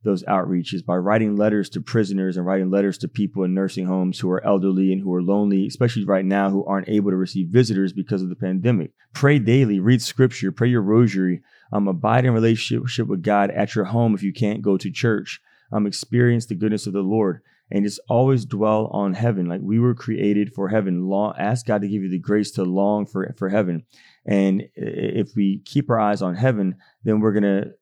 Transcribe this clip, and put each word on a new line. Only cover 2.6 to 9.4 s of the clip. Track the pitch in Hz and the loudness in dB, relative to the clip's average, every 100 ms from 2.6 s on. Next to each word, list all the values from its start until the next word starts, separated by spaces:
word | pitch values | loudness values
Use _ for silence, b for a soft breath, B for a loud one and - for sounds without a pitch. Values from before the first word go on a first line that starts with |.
| 92 | 0
letters | 98 101 92 | 2 0 -2
to | - | -8
people | - 101 - | -4 -4 -2
in | 90 | -2
nursing | 92 95 - 92 | 0 -2 -4 -2
homes | 92 92 92 | 0 -2 -2
who | 92 | -2
are | 92 | -2
elderly | - 101 95 95 95 | 0 2 2 2 2
and | 95 | 0
who | 98 | -2
are | 90 | -2
lonely, | 90 101 104 98 98 | 0 0 2 2 0
especially | - 123 117 | 0 -2 0
right | 98 95 | 0 0
now, | 95 98 98 | 2 0 0
who | 98 | -2
aren't | 98 98 92 | -2 -4 0
able | 104 101 | 0 2
to | 92 | 0
receive | 92 95 85 | -2 -4 0
visitors | 113 123 98 95 | 2 2 2 -2
because | 98 90 101 | -2 -4 -4
of | 92 | -4
the | 90 | -4
pandemic. | 92 92 104 117 78 _ _ | -4 -2 0 0 -2 _ _
Pray | - 143 | 0 4
daily, | 147 | 4